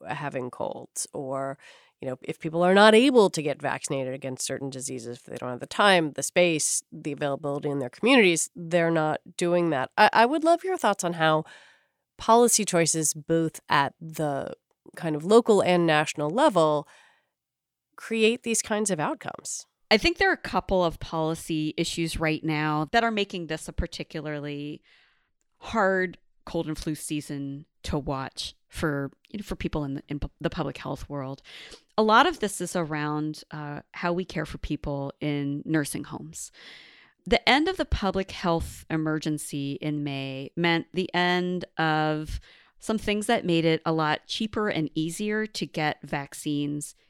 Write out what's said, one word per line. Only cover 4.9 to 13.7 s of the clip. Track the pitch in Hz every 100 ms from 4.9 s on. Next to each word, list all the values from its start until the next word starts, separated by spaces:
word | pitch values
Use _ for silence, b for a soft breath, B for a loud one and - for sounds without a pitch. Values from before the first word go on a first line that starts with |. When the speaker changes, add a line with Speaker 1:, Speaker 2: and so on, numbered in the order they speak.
| 127 117 123
Speaker 1:
if |
they | - 120
don't | 123
have | 123
the | 139
time, | - 208 180 156
the | 131
space, | - 175 180 156 - - -
the | 160 156
availability | 143 147 139 147 143 147
in | 143
their | 123
communities, | - 226 269 185 165 - 170
they're | 170 175 165
not | 165 156 - - -
doing | 175 175 170
that. | 135 131 -
I, | 208
I | - 233
would | 311
love | 320 339
your | 370 370
thoughts | 220 196
on | 175
how | 170 160 156 b b b b b b _ -
policy | - 233 240 -
choices, | 196 170 160 160 156 156
both | 143 165 160 -
at | -